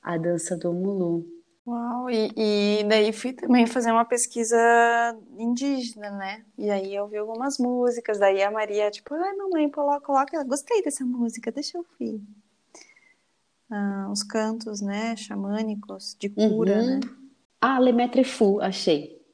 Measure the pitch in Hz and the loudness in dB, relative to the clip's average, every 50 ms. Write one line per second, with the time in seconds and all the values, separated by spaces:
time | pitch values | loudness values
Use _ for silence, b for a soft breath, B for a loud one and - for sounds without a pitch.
0 | _ 170 175 165 165 175 175 165 - - 185 165 165 175 175 180 185 196 202 190 | _ -4 -4 -2 0 0 -2 -2 -2 -4 -6 -4 -2 -4 -2 -2 -2 -2 -2 -2
1 | 180 170 170 170 170 170 - - _ _ _ _ _ 240 240 240 233 240 240 247 | -2 0 -2 -4 -4 -8 -18 -20 _ _ _ _ _ -8 -8 -6 -6 -6 -6 -6
2 | 247 254 247 220 220 214 214 - 220 214 208 208 202 208 208 214 208 208 220 220 | -4 -2 0 0 -2 -2 -2 0 0 2 2 2 2 2 2 0 2 2 4 4
3 | 208 214 214 - - 247 262 - - - 247 247 233 226 - 262 233 233 226 226 | 4 2 0 -4 -6 -8 -8 -6 2 4 6 6 6 4 2 0 0 2 4 2
4 | 233 233 247 240 - - - 233 226 220 233 233 233 233 233 233 233 233 233 233 | 2 2 0 -2 -2 -2 -2 -4 0 2 4 6 6 8 8 8 6 6 4 2
5 | 233 233 233 220 - - - 196 226 233 247 240 269 285 277 262 247 233 220 214 | 0 0 -2 -8 -16 -20 -12 -6 -2 -2 -2 -2 -2 -2 -2 -2 -4 -8 -10 -12
6 | 208 202 202 202 196 190 202 220 226 _ _ - 208 208 202 196 190 196 196 202 | -12 -10 -10 -8 -8 -8 -8 -10 -12 _ _ -6 -2 0 0 0 -2 -4 -4 -4
7 | 202 208 214 208 214 220 226 226 254 277 269 - 247 247 247 247 247 247 240 240 | -6 -4 -6 -6 -6 -6 -6 -4 -4 -4 -2 0 -2 0 0 2 2 0 0 -2
8 | 233 - 214 202 202 196 196 196 196 202 214 214 214 208 208 208 208 208 208 - | -4 -4 0 4 4 4 4 4 2 0 0 -2 -4 -2 0 0 0 0 -2 -6
9 | _ - 285 320 349 392 392 392 403 381 359 320 302 294 285 302 285 285 285 285 | _ -8 -6 -4 -4 -4 -4 -4 -4 -2 0 0 0 0 0 0 0 0 0 -2
10 | 285 - 277 262 277 277 - 330 285 262 247 294 - - 480 427 370 302 285 - | -2 0 2 2 2 0 -2 -6 -2 -2 -4 -4 -2 0 0 0 0 0 -4 -4
11 | 269 247 247 247 233 233 226 233 - 233 233 277 294 - - 349 339 _ _ _ | -4 -4 -2 -2 -2 -2 -4 -6 -8 -8 -8 -6 -8 -8 -8 -10 -12 _ _ _
12 | 247 226 220 214 202 208 208 _ _ _ _ _ _ _ b b b b b b | -8 -8 -6 -8 -12 -16 -20 _ _ _ _ _ _ _ b b b b b b
13 | b b b b b b b _ _ _ _ _ _ _ 226 208 202 202 196 196 | b b b b b b b _ _ _ _ _ _ _ -6 -4 -2 -2 -2 -4
14 | 190 196 202 202 208 208 - 220 220 220 220 226 220 226 208 202 208 196 202 208 | -4 -4 -4 -6 -6 -4 -4 -2 -2 -2 -4 -6 -8 -10 -8 -6 -6 -4 -4 -4
15 | 220 226 226 220 - - 208 196 196 196 208 214 220 220 214 202 - - 196 190 | -4 -4 -6 -8 -8 -10 -8 -6 -4 -4 -2 -2 -2 -4 -6 -8 -10 -12 -14 -12
16 | - - - _ - 202 208 208 214 220 214 220 - 190 202 214 233 254 262 277 | -12 -14 -12 _ -8 -6 0 2 2 2 4 2 2 2 4 2 2 2 0 -2
17 | 262 - - - - - _ _ _ _ _ _ - 254 269 254 254 247 240 240 | -2 -6 -10 -16 -20 -20 _ _ _ _ _ _ 0 2 4 4 4 4 4 4
18 | 240 247 247 269 254 262 - - 226 196 196 208 - 190 190 - - - 160 147 | 2 2 4 2 2 2 4 4 4 4 4 2 0 -2 -2 0 2 2 2 2
19 | 147 - - - _ _ | 0 -6 -16 -20 _ _